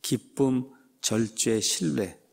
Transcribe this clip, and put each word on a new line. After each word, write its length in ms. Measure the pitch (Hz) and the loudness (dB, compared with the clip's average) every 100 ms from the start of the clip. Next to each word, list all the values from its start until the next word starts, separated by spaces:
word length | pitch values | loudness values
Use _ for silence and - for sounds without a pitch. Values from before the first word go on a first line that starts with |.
기쁨, 680 | - 127 - - 135 127 127 - _ _ | -2 -4 -4 0 2 2 -2 -12 _ _
절제, 600 | - 110 110 - - 110 | -2 0 0 0 0 2
신뢰. 580 | - - 85 73 95 - _ | 0 0 0 0 -4 -6 _